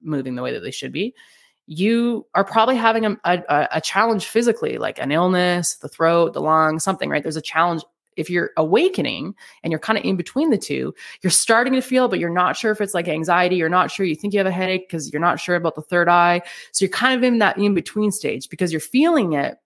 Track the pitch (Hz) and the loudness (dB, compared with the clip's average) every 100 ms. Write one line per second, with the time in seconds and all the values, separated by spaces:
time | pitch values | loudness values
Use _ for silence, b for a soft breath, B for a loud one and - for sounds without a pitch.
0 | 151 143 131 123 127 120 92 - 131 139 | -6 -4 -4 -6 -6 -6 -8 -10 -8 -6
1 | 220 - b b b b - 156 202 233 | -6 -8 b b b b -12 -2 2 2
2 | 240 233 - 185 196 226 226 254 226 226 | 0 -2 -2 -2 0 2 2 4 2 2
3 | 220 - 170 180 - 147 - 160 - 196 | 0 0 0 0 2 0 0 -2 -2 0
4 | 226 214 - 226 240 226 147 120 107 - | 2 0 0 0 2 0 -2 -4 -6 -4
5 | 135 156 180 180 180 175 170 - 147 - | -2 2 2 2 2 0 -2 -6 -10 0
6 | 165 170 170 139 151 156 156 160 190 170 | 2 4 2 0 2 4 4 0 -2 -2
7 | 147 147 160 156 - 160 175 165 - _ | -2 -2 -4 -8 -4 0 0 -2 -8 _
8 | _ - 165 175 - - 156 208 370 370 | _ -8 -4 -2 -2 0 2 4 2 0
9 | - - 170 - B B 165 160 - 220 | -4 -4 -8 -12 B B -6 -4 -2 -2
10 | 180 190 170 262 320 214 - 139 131 - | 0 -2 -4 -2 0 0 -2 -6 -6 -10
11 | B B 185 - - 226 247 262 254 254 | B B 0 2 4 2 2 0 2 2
12 | 247 175 170 175 180 - 220 214 202 180 | 2 0 0 0 0 0 -2 -2 -2 -2
13 | 170 156 160 175 180 180 160 180 151 - | -2 -2 0 2 2 2 2 2 2 0
14 | 190 151 202 202 190 180 185 185 185 165 | -2 -2 -2 0 0 0 -2 -2 -4 -8
15 | 143 147 170 - - 175 165 156 - 175 | -6 -2 0 0 -2 -2 -2 -6 -2 0
16 | 175 175 175 175 175 B B - 185 - | 4 4 4 2 -2 B B -2 -2 0
17 | 254 254 254 233 202 - 208 185 - 214 | 0 2 2 2 2 2 0 0 -2 -2
18 | 214 - - 127 - - 175 160 - 254 | -2 -2 -6 -6 -8 -4 -4 -4 -2 2
19 | 330 320 180 151 139 - | 4 4 2 0 -2 -6